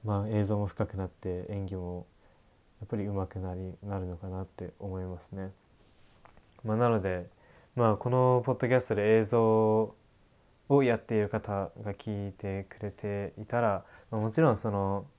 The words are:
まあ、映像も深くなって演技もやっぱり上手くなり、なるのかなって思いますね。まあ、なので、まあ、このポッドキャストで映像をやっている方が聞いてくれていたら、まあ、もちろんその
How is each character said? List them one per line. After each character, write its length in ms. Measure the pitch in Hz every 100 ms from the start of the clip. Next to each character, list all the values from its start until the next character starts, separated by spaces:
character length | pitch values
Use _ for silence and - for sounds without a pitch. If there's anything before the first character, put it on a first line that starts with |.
ま 200 | 107 101
あ、 40 | 104
映 160 | 107 101
像 120 | 104
も 100 | 101
深 180 | - 107
く 120 | 98
な 80 | 92
っ 40 |
て 360 | - 92 90 -
演 160 | 101 98
技 100 | 92
も 300 | 90 90 85 _ _ _ _ _ _ _
や 60 | 110
っ 20 |
ぱ 100 | 117
り 80 | 101
上 200 | 101 92
手 80 |
く 60 | -
な 160 | 92 90
り、 180 | 92 85
な 160 | 101 98
る 60 | 92
の 120 | 87
か 100 | 95
な 160 | 92
っ 20 | 95
て 260 | - 90 -
思 200 | 101 95
い 60 | 92
ま 140 | 90
す 120 | -
ね。 200 | 98 95 95 _ _ _ _ - _ - - _ -
ま 100 | 113
あ、 40 | 107
な 120 | 120
の 120 | 113
で、 280 | 95 90 87 _ _ - _ -
ま 160 | 117
あ、 40 | 104
こ 140 | 123
の 320 | 127 127 127 120
ポ 80 |
ッ 60 | 127
ド 80 | 123
キ 60 |
ャ 80 | 127
ス 80 | -
ト 60 | 104
で 220 | 104 110
映 60 | 104
像 680 | 120 113 110 110 107 110 - _ _ _ _ _ _ _
を 140 | 139
や 140 | 131 113
っ 20 |
て 160 | - 110
い 40 |
る 100 | 104
方 400 | 107 107 101 95 -
が 100 | 104
聞 360 | 98 - 104 101
い 20 |
て 340 | - 101 98 95
く 120 | -
れ 100 | 104
て 420 | - 104 101 98 -
い 60 | 107
た 160 | 120
ら、 240 | 117 95 - - -
ま 60 | 113
あ、 40 |
も 100 | 107
ち 100 | 113
ろ 100 | 160
ん 60 | 107
そ 140 | 117
の 340 | 101 98 98 -